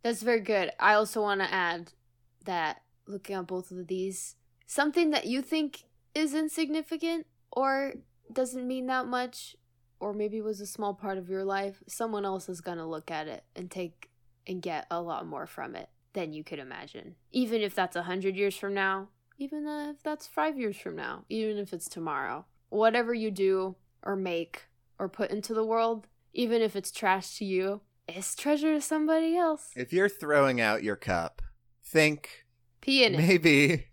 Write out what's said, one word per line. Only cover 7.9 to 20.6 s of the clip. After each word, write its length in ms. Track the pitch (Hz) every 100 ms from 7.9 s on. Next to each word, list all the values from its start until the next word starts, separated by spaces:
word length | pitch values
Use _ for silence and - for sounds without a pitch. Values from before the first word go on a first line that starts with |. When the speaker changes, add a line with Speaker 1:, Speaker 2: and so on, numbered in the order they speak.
| - _ _ _
Speaker 1:
doesn't 360 | 240 254 254 247
mean 200 | 262 254
that 200 | 254 247
much, 480 | 247 247 - - - _ _ _ _
or 140 | 202
maybe 280 | 208 214 220
was 180 | 214 196
a 40 | 202
small 280 | - 208
part 240 | 196 208 190
of 120 | 175
your 140 | 190
life, 400 | 196 196 196 190 -
someone 380 | - 226 214 202
else 240 | 190 185
is 120 | 175
gonna 260 | 175 170 160
look 240 | 160 -
at 160 | 160 156
it 160 | - _ -
and 140 | 180
take 400 | 190 175 _ - _ _ _ -
and 140 | 185
get 240 | 170 156 -
a 100 | 170
lot 240 | 170 135 165
more 220 | 143 -
from 280 | - - -
it 140 | - _ _
than 200 | 196 160
you 100 | 156
could 160 | 151 143
imagine. 560 | 131 - - - - 180 _
Even 300 | 254 240 226
if 140 | 202 196
that's 200 | 180 175
a 80 |
hundred 320 | 175 185 190 190
years 200 | 202 190
from 180 | 196
now, 360 | 202 190 190 196 _ _ _
even 300 | 277 302 302
if 340 | 302 294 294
that's 260 | 302 302 -
five 300 | - 311
years 200 | 277